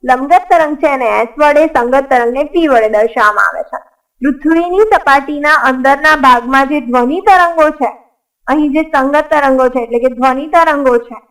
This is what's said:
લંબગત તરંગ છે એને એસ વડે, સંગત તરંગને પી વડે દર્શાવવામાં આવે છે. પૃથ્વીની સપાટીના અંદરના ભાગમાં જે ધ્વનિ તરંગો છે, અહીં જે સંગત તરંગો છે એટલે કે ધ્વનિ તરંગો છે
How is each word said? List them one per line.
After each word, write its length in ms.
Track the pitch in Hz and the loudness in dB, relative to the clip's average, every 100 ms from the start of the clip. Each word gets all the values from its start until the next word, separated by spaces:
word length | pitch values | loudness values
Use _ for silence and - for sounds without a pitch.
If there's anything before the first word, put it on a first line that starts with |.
લંબગત 440 | 254 254 277 349 370 | 0 -2 2 0 2
તરંગ 300 | 349 311 302 | 0 0 -2
છે 80 | 311 | -2
એને 200 | 277 240 | -2 -2
એસ 220 | 214 233 - | -2 -4 0
વડે, 280 | 294 294 311 | 2 4 2
સંગત 380 | 302 240 262 269 | 0 0 0 0
તરંગને 320 | 254 233 254 294 | 0 0 -2 -4
પી 140 | 339 330 | -2 2
વડે 200 | 254 220 | 2 2
દર્શાવવામાં 580 | 214 226 240 214 208 185 | 0 -2 0 0 2 -2
આવે 120 | - - | -4 -10
છે. 100 | 254 - _ _ _ | -12 -16 _ _ _
પૃથ્વીની 680 | 262 269 294 330 349 370 427 | -4 -4 -2 0 0 0 2
સપાટીના 720 | 392 - 277 277 294 294 311 | 2 2 0 0 -6 0 0
અંદરના 540 | 240 262 254 277 311 311 | 0 0 0 2 2 2
ભાગમાં 520 | 269 247 240 269 269 | 4 2 2 -2 0
જે 80 | 294 | -4
ધ્વનિ 360 | 240 247 247 320 | -2 -2 0 -2
તરંગો 460 | 392 370 349 330 311 302 | 2 2 2 2 0 0
છે, 120 | 240 - _ _ _ _ - | -6 -6 _ _ _ _ -4
અહીં 260 | 285 302 | -2 0
જે 80 | 285 | -2
સંગત 460 | 311 294 269 285 302 | -2 -2 0 0 0
તરંગો 360 | 302 277 262 254 | 0 0 2 0
છે 100 | 254 | -2
એટલે 180 | 233 233 | -4 -2
કે 100 | 254 | -2
ધ્વનિ 320 | 247 262 262 302 | 0 -2 -2 0
તરંગો 440 | 339 330 294 269 240 | 2 2 2 0 0
છે 180 | 233 220 _ | -4 -20 _